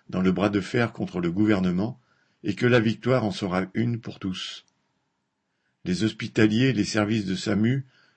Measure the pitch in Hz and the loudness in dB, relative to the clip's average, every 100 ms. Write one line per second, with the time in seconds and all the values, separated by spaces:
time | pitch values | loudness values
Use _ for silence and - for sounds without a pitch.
0 | - 92 92 87 104 101 90 127 117 - | -10 -2 0 2 2 0 -2 -2 -2 -2
1 | 90 90 87 90 107 101 92 90 107 - | -8 -4 -2 2 2 4 2 0 -2 -6
2 | _ _ _ _ 82 98 120 120 113 101 | _ _ _ _ -6 0 4 4 4 0
3 | 120 127 110 92 98 90 92 113 120 117 | 0 0 0 -2 -2 -2 -2 -2 -2 -4
4 | - - 95 92 - - - _ _ _ | -8 -10 -8 -8 -10 -14 -20 _ _ _
5 | _ _ _ _ _ _ _ _ 90 87 | _ _ _ _ _ _ _ _ -4 0
6 | 107 - 113 - 110 107 131 110 98 110 | -2 -2 -4 2 4 4 2 2 0 0
7 | 104 113 95 92 110 101 110 135 135 _ | 0 0 -2 -4 -2 0 2 0 -4 _
8 | _ | _